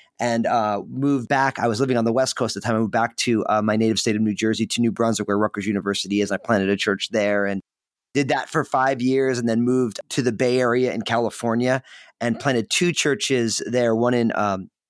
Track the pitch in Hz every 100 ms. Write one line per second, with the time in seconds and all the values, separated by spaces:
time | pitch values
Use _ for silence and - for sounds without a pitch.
0 | _ _ 120 117 113 117 107 101 101 123
1 | 143 139 117 135 135 - 120 110 131 120
2 | 113 117 131 - 113 101 117 110 110 113
3 | 113 - - 110 - 107 107 110 110 107
4 | - 107 110 98 110 110 113 - 117 98
5 | 113 107 101 101 107 - 98 101 98 98
6 | 95 101 101 95 - 110 95 101 - 98
7 | - 110 104 104 101 98 - _ _ _
8 | _ 139 135 139 - 160 135 170 139 135
9 | 123 131 131 123 117 113 120 127 123 -
10 | - - 123 107 127 127 123 120 127 95
11 | 110 117 113 - 120 113 123 131 - -
12 | - _ 120 117 143 123 110 - 175 160
13 | 151 135 - 131 117 - - 123 120 113
14 | 120 123 117 - 104 95 90 _